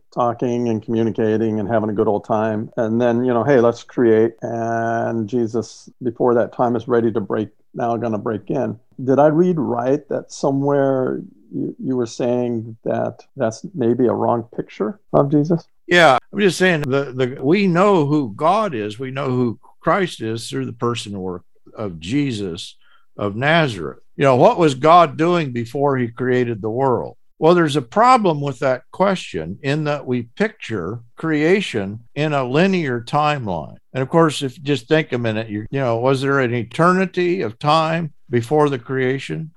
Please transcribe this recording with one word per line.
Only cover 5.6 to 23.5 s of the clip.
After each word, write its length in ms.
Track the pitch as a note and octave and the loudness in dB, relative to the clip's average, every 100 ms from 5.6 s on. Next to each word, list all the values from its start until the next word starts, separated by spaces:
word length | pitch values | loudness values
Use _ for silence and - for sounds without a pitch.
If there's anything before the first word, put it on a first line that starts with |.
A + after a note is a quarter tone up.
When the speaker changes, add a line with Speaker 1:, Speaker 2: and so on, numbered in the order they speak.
| G#2+ - - - | -6 -10 -20 -10
Speaker 1:
before 320 | B2 A2+ B2+ | -8 0 2
that 180 | A#2+ G#2 | 2 0
time 240 | - A#2+ A#2+ | 0 0 0
is 100 | A#2+ | 0
ready 240 | A#2+ A2+ | 0 2
to 80 | G#2+ | -2
break, 280 | F#2+ A#2 G#2+ - _ | -4 -4 -4 -10 _
now 240 | D#3 A#2 A#2 | -6 -4 -2
gonna 220 | A#2+ G#2 | -4 -4
break 320 | A#2 G#2 - | -4 -6 -4
in. 280 | D3+ A2+ A2+ _ - | -4 -4 -6 _ -6
Did 160 | C3 C3+ | 0 4
I 100 | D3+ | 4
read 300 | D#3 F3+ E3 | 4 2 2
right 480 | A2 A#2 B2 D3 - | -2 -2 0 -2 -2
that 200 | C#3+ - | -8 -8
somewhere 920 | - D3 C#3 C#3 C#3+ C3+ C3 B2+ C2 - - _ | -4 -2 0 0 2 2 0 -2 -4 -8 -20 _
you, 220 | C#3 - - | -8 -8 -6
you 180 | D3+ B2+ | -4 -2
were 100 | A#2 | -4
saying 720 | - B2 B2 A#2+ A#2 A#2 A2 | -4 -2 0 -2 -4 -8 -8
that 400 | A#2+ A#2 A#2 A#2 - C3+ | -4 -4 -4 -8 -14 -4
that's 280 | A2+ - F3+ | -4 -4 -10
maybe 320 | E3+ A#2 A#2+ A#2+ | -2 0 2 2
a 60 | |
wrong 300 | G#2 A2+ A#2 A2+ | 2 0 -2 -4
picture 460 | - - - G#3+ G3+ _ | -12 -10 -6 -6 -8 _
of 180 | D3 C#3+ | 0 2
Jesus? 360 | D3 D3+ E3+ - _ - | 2 2 -2 -4 _ 0
Speaker 2:
Yeah, 320 | F3 D#3 B2 - | 6 6 6 0
I'm 80 | G3+ | 0
just 180 | G3+ - | 0 2
saying 240 | F#3 D#3 | 2 2
the, 300 | C#3 C#3 C#3 | 0 0 -2
the, 260 | B2+ B2 C3+ | -2 -2 -2
we 240 | C3 G3+ G3 | 0 2 2
know 400 | E3 G#3 F#3 C#3+ | 4 4 4 2
who 280 | D3+ B2 | 0 -2
God 400 | G#2+ D#3 G#3 G#3 | -2 0 0 -2
is. 240 | A2+ G#2 G#2 | -4 -8 -8
We 120 | C3 | -10
know 200 | C3+ C#3 | -6 -2
who 280 | B2+ A#2+ - - - | 0 -2 -4 -12 -6
Christ 400 | E3 F#3 F3 - | -2 0 -2 -4
is 280 | A2 A2+ A#2 | -8 -6 -8
through 180 | C3+ B2 | -10 -10
the 60 | |
person 420 | A#2 A#2+ A#2 G#2+ | -4 -4 -4 -6
and 80 | G2+ | -8
work 220 | F#2 F2 - - - | -8 -10 -14 -20 -20
of 260 | - G#2 E2 | -10 -10 -8
Jesus 760 | E2 C#3+ C#3+ G#2+ G2 E2 - - - - - - | -4 -4 -2 -4 -6 -10 -12 -18 -20 -20 -20 -8
of 200 | G#2 G#2 | -6 -2
Nazareth. 640 | C#3+ | 2